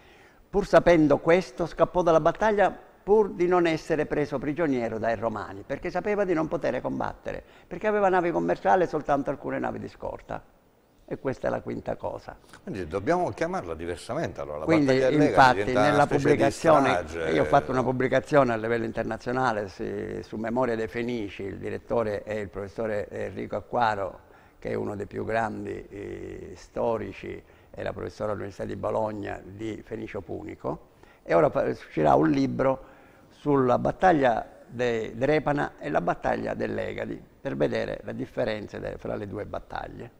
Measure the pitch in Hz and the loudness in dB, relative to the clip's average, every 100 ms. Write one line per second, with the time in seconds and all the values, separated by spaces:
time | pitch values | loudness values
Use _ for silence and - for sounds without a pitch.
0 | - - - _ _ 190 202 165 - 170 | -20 -20 -20 _ _ -2 4 6 8 8
1 | 151 139 - 175 180 - 165 - 170 180 | 6 4 4 4 2 -4 -6 0 2 2
2 | 170 160 156 165 214 208 180 - - - | 4 4 4 2 2 4 2 0 -12 -10
3 | - 214 202 - 175 180 170 156 - 156 | 4 4 4 2 2 4 4 0 0 -2
4 | 151 151 143 139 135 147 165 131 113 107 | 0 0 0 -2 -2 0 0 0 0 -2
5 | 110 113 113 107 87 98 - 139 180 175 | -2 0 -2 -2 -6 -12 -8 -6 -4 -4
6 | 190 202 196 160 160 170 143 127 131 131 | 0 0 2 0 0 -2 -2 -2 -2 -4
7 | - - - - - - - 170 214 214 | -4 -6 -10 -10 -12 -20 -16 -6 -2 2
8 | 196 185 170 170 170 175 190 196 170 156 | 4 4 2 0 0 0 4 4 4 0
9 | 139 143 139 139 135 131 120 110 107 - | 0 0 0 -6 -6 -6 -6 -6 -12 -10
10 | - - - - - _ _ _ _ _ | -10 -10 -10 -12 -12 _ _ _ _ _
11 | - 143 135 127 127 117 117 117 - 113 | -12 -8 -6 -4 -4 -4 -4 -8 -6 -6
12 | 92 110 - - - - - 120 85 92 | -6 -8 -12 -18 -20 -18 -10 -8 -6 -4
13 | 107 175 170 107 165 185 95 82 85 85 | 0 0 0 -2 -4 -4 -6 -8 -8 -8
14 | - 131 139 82 71 76 156 160 139 131 | -8 -6 -6 -6 -8 -6 2 2 4 4
15 | 131 147 147 - 135 123 104 127 104 143 | 4 4 4 8 6 6 2 4 4 4
16 | 143 143 139 143 139 143 170 151 131 90 | 4 4 4 4 4 4 6 6 6 2
17 | 80 82 160 156 151 143 147 127 120 127 | -2 -4 0 2 4 4 4 0 0 0
18 | 127 131 131 147 127 113 110 117 113 110 | 2 0 4 4 4 2 0 -2 -2 -4
19 | 113 110 - 127 131 107 101 - 107 101 | -4 -4 -4 0 0 0 -4 -6 -6 -6
20 | 98 101 95 110 113 120 127 113 113 120 | -6 -8 -8 -8 -4 0 0 -2 -4 -4
21 | 120 120 101 - 98 92 101 101 - 117 | -4 -4 -6 -8 -10 -8 -8 -8 -4 -2
22 | 110 101 - 107 101 95 101 98 113 104 | -2 -4 -6 -6 -6 -8 -10 -6 -4 -4
23 | - 104 104 98 117 104 101 120 117 104 | -6 -8 -8 -8 -8 -8 -6 -2 0 0
24 | 95 - - - - _ - 110 107 104 | -4 -8 -18 -20 -20 _ -6 -4 -4 -6
25 | 101 107 101 110 110 104 101 98 95 101 | -8 -8 -4 -2 -2 -4 -8 -10 -12 -14
26 | 98 98 95 95 85 87 - - 120 113 | -12 -12 -12 -12 -14 -16 -12 -4 -2 -2
27 | 101 92 98 90 - - - 95 101 95 | -6 -10 -12 -14 -16 -20 -20 -10 -8 -6
28 | 98 - 107 101 101 98 110 101 98 110 | -8 -6 -4 -4 -8 -10 -8 -6 -2 -2
29 | 110 107 101 92 87 98 110 104 - 110 | -2 -4 -8 -10 -12 -10 -8 -8 -10 -10
30 | 110 104 98 98 90 92 127 160 - _ | -8 -10 -10 -10 -10 -10 -8 -8 -10 _
31 | - _ - 170 147 139 120 120 - - | -20 _ 0 4 4 2 -2 -4 -6 0
32 | 151 135 160 143 135 120 131 131 - - | 4 6 4 2 0 0 0 0 -6 -20
33 | - - - - 147 139 127 120 123 - | -20 -20 -20 -8 0 4 4 4 2 2
34 | 185 165 131 110 - - - 117 123 117 | 4 6 4 2 -2 -12 -12 -4 -2 0
35 | 107 - 135 151 147 143 147 - 151 160 | -4 -2 2 2 2 0 -2 -6 -4 0
36 | 170 165 - 113 110 107 113 107 101 101 | 0 -2 -2 -2 -4 -4 -4 -4 -6 -6
37 | 110 110 - _ 135 135 143 113 104 104 | -8 -10 -14 _ -6 -2 0 0 -4 -6
38 | - 113 127 - 120 107 101 101 98 92 | -8 -10 -6 -4 -2 -4 -8 -10 -10 -8
39 | 113 117 104 101 95 92 - - - 95 | -8 -6 -6 -8 -8 -10 -8 -10 -10 -12
40 | 117 - | -16 -18